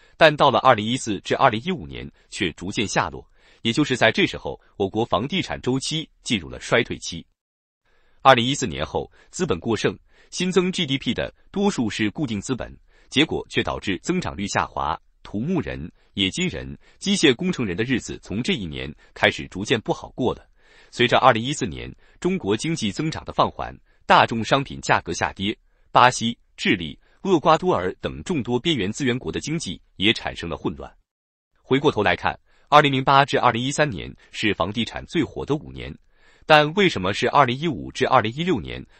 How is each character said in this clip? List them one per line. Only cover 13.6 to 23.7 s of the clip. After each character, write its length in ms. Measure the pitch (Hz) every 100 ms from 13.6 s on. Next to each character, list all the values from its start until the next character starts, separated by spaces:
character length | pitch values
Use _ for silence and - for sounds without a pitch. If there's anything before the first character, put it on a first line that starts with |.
导 160 | 90 65
致 180 | - 90
增 220 | - 180
长 160 | 85 73
率 100 | 101
下 180 | 104
滑， 320 | 78 - 71 - _ _
土 180 | - 101
木 200 | 143 180
人、 300 | 67 64 82 - _
冶 160 | - 95
金 180 | 170 175
人、 300 | 67 65 69 _ _
机 180 | 190 202
械 180 | 151
工 180 | 117 180
程 140 | 170 107
人 100 | 87
的 60 |
日 160 | 120 110
子 200 | - 65
从 200 | - 98
这 100 | 127
一 120 | 156
年 300 | 85 67 65 - _
开 180 | - 107
始 180 | 85 69
逐 160 | 92
渐 160 | - 113
不 120 | -
好 160 | - -
过 220 | - 117
了。 120 | 73 - _ _ - _
随 180 | - 123
着 100 | 123
二 140 | 127
零 100 | 113
一 100 | 127
四 140 | 147 113
年 260 | 71 60 - _ _
中 180 | 180 190
国 180 | 95 110
经 180 | 156
济 180 | 165 104
增 180 | - 156
长 140 | -
的 80 | -
放 180 | - 110
缓， 260 | - 60